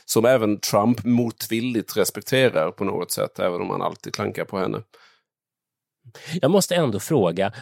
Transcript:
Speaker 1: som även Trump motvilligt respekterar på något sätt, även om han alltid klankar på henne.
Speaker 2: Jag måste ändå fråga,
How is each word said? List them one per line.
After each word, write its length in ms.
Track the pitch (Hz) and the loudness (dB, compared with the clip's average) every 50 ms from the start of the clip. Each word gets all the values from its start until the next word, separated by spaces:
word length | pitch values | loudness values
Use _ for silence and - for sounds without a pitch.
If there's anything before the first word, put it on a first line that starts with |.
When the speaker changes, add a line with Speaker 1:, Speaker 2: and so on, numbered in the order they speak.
| _ | _
Speaker 1:
som 200 | - - 113 113 | -2 2 4 4
även 340 | 123 131 117 110 107 104 - | 6 4 4 4 2 0 0
Trump 440 | - - - 101 104 117 123 - - | -2 0 2 4 4 4 2 2 2
motvilligt 920 | 120 120 120 120 113 - - - - 113 113 120 127 120 107 90 - - | 2 2 2 2 0 -4 -8 -6 -4 -4 -2 -2 -2 -2 -4 -4 -2 0
respekterar 760 | 107 92 - - 104 - - 135 131 131 117 - 80 78 87 | 0 0 0 -2 -8 -4 0 2 4 4 4 4 2 0 -2
på 120 | - - 101 | -2 -4 -4
något 280 | 95 90 90 87 - | -4 -2 -4 -4 -4
sätt, 280 | - - - - - - | -4 -4 -4 -4 -4 -2
även 220 | 98 92 87 92 | -2 -2 -2 -2
om 80 | 95 95 | -4 -4
han 120 | 98 92 | -4 -2
alltid 320 | 90 85 - - - - - | -4 -4 -6 -8 -14 -10 -6
klankar 320 | - 107 98 - - 85 | -6 -4 -4 -4 -6 -8
på 120 | - 101 | -6 -4
henne. 240 | 95 92 - 104 104 107 _ _ - _ _ _ _ _ _ _ _ _ _ _ _ _ _ _ _ _ _ _ _ - 117 - - - - 165 180 | -4 -4 -4 -4 -6 -10 _ _ -20 _ _ _ _ _ _ _ _ _ _ _ _ _ _ _ _ _ _ _ _ -20 -20 -20 -18 -12 -8 -4 0
Speaker 2:
Jag 100 | - 143 | 2 4
måste 240 | 196 196 - - 175 | 4 4 2 2 0
ändå 240 | 175 156 123 104 95 | 0 0 0 -2 -2
fråga, 520 | - - 165 123 92 85 82 92 95 107 - - | -2 0 2 2 2 2 2 0 -2 -2 -4 -8